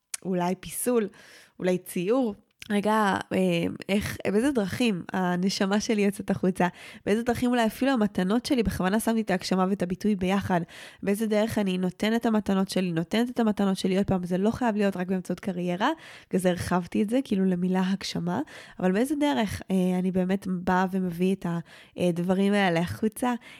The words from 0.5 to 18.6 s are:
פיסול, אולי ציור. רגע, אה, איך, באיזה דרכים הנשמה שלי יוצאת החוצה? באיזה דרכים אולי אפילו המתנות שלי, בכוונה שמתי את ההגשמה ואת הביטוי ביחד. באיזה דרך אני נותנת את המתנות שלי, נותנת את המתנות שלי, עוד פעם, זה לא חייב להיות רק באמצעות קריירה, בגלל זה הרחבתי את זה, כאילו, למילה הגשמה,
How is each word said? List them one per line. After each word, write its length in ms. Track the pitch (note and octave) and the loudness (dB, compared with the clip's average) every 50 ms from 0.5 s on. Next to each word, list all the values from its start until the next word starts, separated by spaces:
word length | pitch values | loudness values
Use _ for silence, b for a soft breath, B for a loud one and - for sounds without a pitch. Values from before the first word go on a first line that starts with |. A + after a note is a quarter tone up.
| F#3+ | -2
פיסול, 540 | F#3 - E3+ - - - A#3+ B3 A#3 G#3+ F#3+ B B B B B B B B B - | -4 -6 -12 -10 -4 -2 0 2 0 0 -2 B B B B B B B B B -4
אולי 200 | F3+ F3+ F#3 F3 | 0 0 0 0
ציור. 560 | - - - F#3+ E3+ F#3+ A#3 C4+ B3+ A3 G3+ - _ _ _ _ - - | -4 -4 -4 -4 0 2 2 2 2 0 -4 -8 _ _ _ _ -8 -2
רגע, 460 | G#3 G#3 G3 G#3+ G#3+ A3 G#3+ G3 F#3 G3+ - - G3 | -2 0 2 2 2 4 4 2 2 0 -2 -2 0
אה, 60 | F#3+ F#3 F#3 F3 E3+ E3+ F#3 - - - - | 2 2 2 2 2 0 -2 -4 -6 -4 -2
איך, 280 | G3 G#3 F#3+ - - - - - F#3+ | 0 0 0 -2 -6 -4 -4 0 2
באיזה 180 | G#3+ A#3+ D4 | 2 2 2
דרכים 520 | C#4+ A#3+ G3 F3+ G3+ - B3+ A#3 G3+ E3+ - - - | 2 2 0 0 0 0 0 0 0 -2 -4 -4 -2
הנשמה 680 | F#3+ F#3 F3+ F3+ F3 F#3 G3 - - G3+ F#3+ G3 G#3+ | -2 0 0 0 2 0 0 0 0 0 0 2 0
שלי 220 | G#3 - A3+ G#3 G3+ | 0 0 0 2 2
יוצאת 280 | G3+ G3 - G3 - | 0 0 -2 -4 -4
החוצה? 380 | G3 - - F#3 F#3 - F#3 F3+ B B B B B B B | -2 0 0 0 2 2 0 0 B B B B B B B
באיזה 160 | - G3+ A3+ A#3 | 0 0 0 2
דרכים 280 | B3 A#3 - B3+ B3 | 0 -2 0 0 2
אולי 160 | B3 B3 A3+ | 2 2 2
אפילו 260 | A3 - - B3+ C4+ C#4 | 0 0 0 0 0 2
המתנות 540 | A#3 G#3 G3+ - - F#3 F#3 G#3 B3 - | 2 2 0 0 0 0 2 0 0 0
שלי, 160 | - D4+ B3 G#3 | 0 0 2 2
בכוונה 380 | F#3+ - - F3+ F#3 G3 A3+ | 0 0 0 0 0 0 0
שמתי 200 | - A3+ A3+ A3+ | 0 2 0 0
את 100 | G#3+ - | 0 0
ההגשמה 360 | F#3 F#3 - - F#3 F#3 F#3 F#3 | -2 -2 0 0 0 2 2 2
ואת 120 | G3+ G3 F#3 | 0 -2 -2
הביטוי 340 | F3+ F#3 - - G#3 G#3+ | -4 -4 -2 0 0 0
ביחד. 440 | F3+ F#3 F3+ G3 G3+ F#3 - F#3 F3 E3+ B B B B B B B - | 0 0 0 0 0 0 0 0 0 0 B B B B B B B -2
באיזה 240 | F#3+ G3+ G3+ A3+ | -2 0 0 0
דרך 320 | G#3+ G#3+ G#3 G#3+ A3+ - A3 | 0 2 2 0 2 0 0
אני 200 | G#3 F#3+ F#3 F#3 | 0 0 0 0
נותנת 420 | F#3 F#3 - - - G#3+ A3+ A#3 | -2 -2 -2 -2 0 0 0 2
את 60 | - | 2
המתנות 420 | A#3 A3 G#3+ G3+ - G3 F#3+ G3 - | 2 0 2 0 2 0 0 0 0
שלי, 240 | - F#3 F#3+ F3+ E3 | 0 -2 -2 0 -2
נותנת 380 | D#3+ E3+ - - A3 A#3+ B3 | -2 -2 0 0 0 0 0
את 100 | B3 - | 0 0
המתנות 360 | A#3 G#3+ G3+ - G3+ F#3+ F#3+ | 0 0 2 2 0 0 0
שלי, 200 | - - F#3+ F#3 | 0 0 0 0
עוד 100 | F#3+ G3+ | 0 2
פעם, 180 | - F#3+ F#3 F3+ | 0 0 -2 0
זה 140 | F3 F#3 F3+ | -2 -2 0
לא 120 | G3 G#3+ | 2 0
חייב 260 | A#3+ - C4 A#3 G3+ | 0 0 0 0 0
להיות 200 | G#3 G3+ G3 F#3+ | 2 0 0 0
רק 100 | F3+ F3+ | -2 -2
באמצעות 340 | F3 F#3+ F#3 F3 - F#3+ - | -2 -2 -4 -2 -4 -8 -6
קריירה, 500 | - G3+ F3+ F3+ F3 F3+ F3 F3 G#3+ C#4 D#4+ B B B B B B B | -4 -6 -4 -2 -2 -2 -2 0 0 -2 -2 B B B B B B B
בגלל 100 | - F#3+ | -4 0
זה 100 | F3 F#3 | 2 2
הרחבתי 520 | F3 E3+ - - F3+ F3+ F3 - - G#3+ G#3+ | 0 0 -2 0 0 0 0 0 0 0 0
את 80 | G3+ | 2
זה, 100 | A#3 C4+ C4+ | 0 -2 0
כאילו, 200 | - G#3+ F#3+ F#3+ | 0 0 2 2
למילה 380 | F#3+ F#3 F3 F3+ F3+ F#3 F#3 F#3 F#3 G3 | 2 2 2 0 0 2 2 2 0 0
הגשמה, 480 | F#3+ - - - - E3+ F3 F3 A3 D#4 B B B | -2 -4 -6 -6 -4 -4 -2 -2 -4 -6 B B B